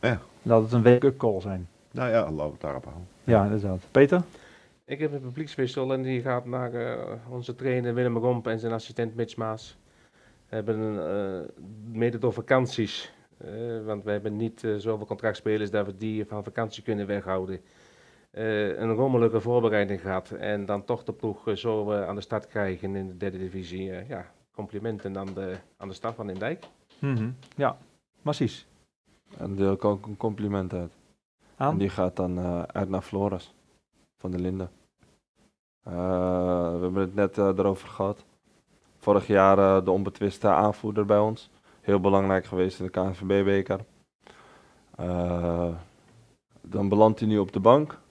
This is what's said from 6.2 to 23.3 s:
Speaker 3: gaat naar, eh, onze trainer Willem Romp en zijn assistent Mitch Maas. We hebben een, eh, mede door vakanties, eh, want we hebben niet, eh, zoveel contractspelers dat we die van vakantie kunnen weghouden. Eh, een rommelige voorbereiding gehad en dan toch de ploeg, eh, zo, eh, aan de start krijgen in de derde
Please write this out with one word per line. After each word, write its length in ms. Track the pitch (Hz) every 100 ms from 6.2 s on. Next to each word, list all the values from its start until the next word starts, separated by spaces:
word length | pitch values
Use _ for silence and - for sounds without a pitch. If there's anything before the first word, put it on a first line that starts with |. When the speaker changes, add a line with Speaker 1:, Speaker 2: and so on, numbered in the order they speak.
Speaker 3:
gaat 220 | 127 123
naar, 280 | 123 127 123
eh, 380 | 120 120 117 - 110 117
onze 260 | 123 123
trainer 400 | 123 131 127 123
Willem 220 | 120 123 117
Romp 300 | 120 123 113
en 120 | 110
zijn 140 | 117
assistent 420 | 113 - 113 113
Mitch 220 | 113 113 -
Maas. 400 | 113 110 - - _ _ _ _ _ _ _
We 60 |
hebben 240 | 110 104 110
een, 640 | 110 104 78 101 98 92
eh, 60 | 73 - 90 107 107
mede 260 | 113 117 117
door 140 | 120
vakanties, 800 | 113 110 131 127 - 104 - - - _ _
eh, 120 | - 104 117 113
want 200 | 107 104
we 60 | 101
hebben 260 | 104 104 104
niet, 280 | 113 113
eh, 100 | 113 104
zoveel 300 | 107 107 107
contractspelers 640 | 104 113 101 - 107 104
dat 160 | 104 101
we 100 | 95
die 280 | 110 107 104
van 180 | 104
vakantie 380 | 101 113 110 -
kunnen 240 | - 104 101
weghouden. 540 | 101 95 95 92 92 _ _ - _ - _ _
Eh, 480 | - 110 107 104 82
een 160 | 113
rommelige 460 | 110 135 127 117 110
voorbereiding 600 | 113 120 113 107 98 98
gehad 300 | 98 95 -
en 360 | - - 104 98
dan 180 | 104
toch 200 | 101 117
de 80 | -
ploeg, 360 | 107 113 101 -
eh, 60 |
zo, 360 | 101 117 110 104
eh, 160 | 104 92
aan 60 |
de 60 | 101
start 260 | 98 110 -
krijgen 500 | 110 101 90 98 98
in 120 | 95
de 80 | 90
derde 220 | 98